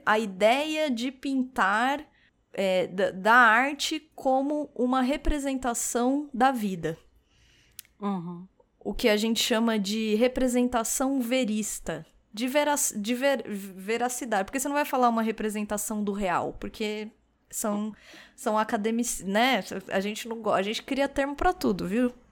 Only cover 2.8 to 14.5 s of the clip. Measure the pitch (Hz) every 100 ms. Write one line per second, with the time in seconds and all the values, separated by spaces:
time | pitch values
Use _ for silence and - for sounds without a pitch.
2.8 | - 185 185 185 202 240 233 226 269 285
3.8 | - 311 _ - 269 262 285 302 294 -
4.8 | 247 262 254 269 302 302 277 262 254 233
5.8 | - 233 247 285 294 214 262 247 208 180
6.8 | 160 165 _ _ _ _ _ _ _ -
7.8 | - - 202 190 170 175 185 _ _ _
8.8 | - 202 233 208 226 226 - 226 233 220
9.8 | 190 220 220 214 247 247 254 247 247 247
10.8 | 220 - 269 277 233 262 214 214 208 -
11.8 | - 160 - _ _ 214 254 294 294 285
12.8 | - 214 202 247 277 254 - 202 196 185
13.8 | 190 233 247 247 247 202 196